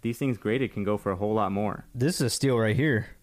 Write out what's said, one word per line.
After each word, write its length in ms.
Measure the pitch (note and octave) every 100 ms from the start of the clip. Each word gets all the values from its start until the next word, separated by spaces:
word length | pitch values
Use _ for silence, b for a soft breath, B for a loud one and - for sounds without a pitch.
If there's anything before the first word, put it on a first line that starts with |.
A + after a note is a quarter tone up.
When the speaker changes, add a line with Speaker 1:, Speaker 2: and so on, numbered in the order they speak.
Speaker 1:
these 160 | A#2 A#2
things 180 | C#3 A2+
graded 360 | G#2 A#2+ B2
can 100 | -
go 120 | G2+ G#2
for 160 | -
a 40 | F#2+
whole 180 | G#2
lot 180 | G#2+ G2
more. 340 | G2 G#2 - -
Speaker 2:
This 220 | A#2+ C3 -
is 40 |
a 80 | B2+
steal 280 | - C#3 A#2+
right 180 | A2 G#2
here. 320 | D3+ A2+ - -